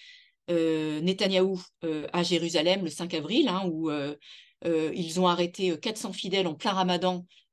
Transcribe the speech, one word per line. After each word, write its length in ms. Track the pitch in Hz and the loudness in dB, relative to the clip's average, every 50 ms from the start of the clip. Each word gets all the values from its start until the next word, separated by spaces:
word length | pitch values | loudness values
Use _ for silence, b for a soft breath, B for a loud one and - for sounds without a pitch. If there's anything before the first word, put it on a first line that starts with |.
| B B B B B B B _ _ - | B B B B B B B _ _ -2
euh, 500 | 175 170 165 165 160 156 156 156 151 151 | 0 2 2 2 2 2 0 -2 -2 0
Netanyahou, 600 | 160 180 190 190 214 190 190 185 185 190 190 180 180 - _ _ - | 0 0 0 0 0 2 2 4 4 2 2 -2 -6 -12 _ _ -6
euh, 240 | 165 156 151 147 - | -4 -4 -4 -4 -4
à 120 | - 175 175 | -2 -2 0
Jérusalem 640 | 170 180 165 170 165 - 160 151 175 185 196 185 | 2 2 2 2 2 0 2 2 4 2 2 0
le 40 | 160 | -4
cinq 240 | - - 175 175 180 | -6 -6 -6 -6 -4
avril, 340 | 160 147 156 208 330 320 233 | -4 -4 0 2 2 4 4
hein, 200 | 180 185 196 180 | 2 0 0 -2
où, 200 | 160 156 160 160 | -2 -2 -2 -2
euh, 240 | 147 147 139 143 147 147 B B B B B B B _ - | -2 -2 -4 -4 -6 -8 B B B B B B B _ -2
euh, 260 | 170 165 156 156 156 - | 0 0 2 0 0 -2
ils 240 | - 175 165 160 180 | -4 -4 -2 0 2
ont 80 | 185 180 | 4 4
arrêté, 420 | 175 175 175 175 175 - 196 185 | 4 2 0 -2 -2 -2 0 0
euh, 80 | 165 151 | 0 -2
quatre 220 | - 226 220 - | -2 -6 -6 -6
cents 140 | - 208 185 | -6 -8 -8
fidèles 340 | - - 196 190 196 185 170 | -6 -4 -2 0 0 0 0
en 80 | 151 | -2
plein 160 | - - 226 | -2 -2 0
ramadan, 560 | 202 190 185 180 180 175 180 185 185 180 180 b b b b _ | 0 2 2 2 2 2 2 0 0 -2 -4 b b b b _